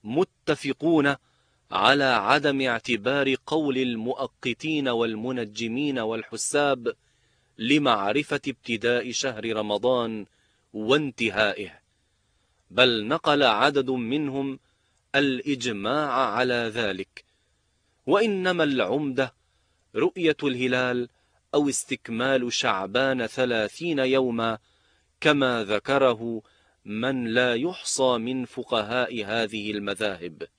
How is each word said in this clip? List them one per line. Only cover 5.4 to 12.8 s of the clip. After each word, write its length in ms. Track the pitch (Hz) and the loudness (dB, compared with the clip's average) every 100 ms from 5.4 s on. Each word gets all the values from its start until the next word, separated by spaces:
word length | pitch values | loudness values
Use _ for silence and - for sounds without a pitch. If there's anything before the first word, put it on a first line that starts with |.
| 107 104 113 120 147 131 | -6 -6 -6 -2 -2 -2
والحساب 960 | 110 113 - 113 - 147 143 131 117 - _ _ _ _ _ - | -2 -4 -8 -8 -2 2 2 0 -2 -8 _ _ _ _ _ -8
لمعرفة 840 | 113 151 139 107 98 131 147 143 143 | 0 2 4 2 2 0 -2 -4 -4
ابتداء 600 | 120 - 113 120 120 117 | -10 -6 -2 0 0 -2
شهر 460 | 113 139 110 113 110 | -4 -6 -6 -4 -4
رمضان 680 | 107 104 120 127 113 110 98 _ _ _ _ | -2 0 2 2 0 -6 -10 _ _ _ _
وانتهائه، 1040 | 107 107 147 147 - 110 101 107 95 95 - _ _ _ _ _ _ _ _ _ | -6 2 2 0 -4 -2 0 0 0 -10 -14 _ _ _ _ _ _ _ _ _
بل 360 | 107 | 2